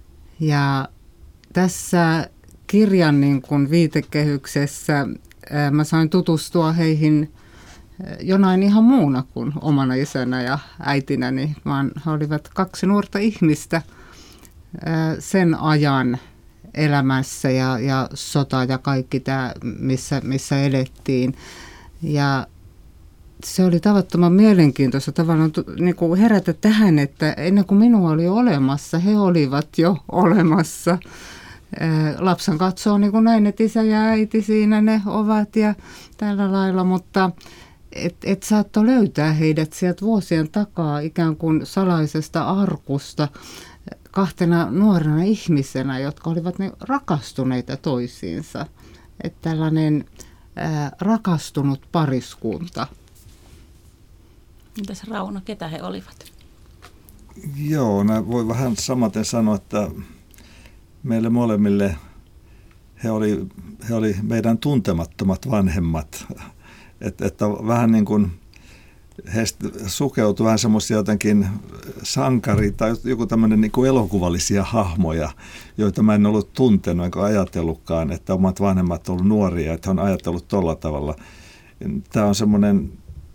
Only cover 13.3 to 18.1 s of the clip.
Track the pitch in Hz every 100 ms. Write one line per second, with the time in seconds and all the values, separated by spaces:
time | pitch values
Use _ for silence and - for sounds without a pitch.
13.3 | 208 160 147 - - - - - - -
14.3 | - - - - 170 - 160 160 156 -
15.3 | 196 175 156 156 151 147 135 127 123 -
16.3 | - - - - - 151 143 135 131 135
17.3 | - 139 131 131 127 131 131 127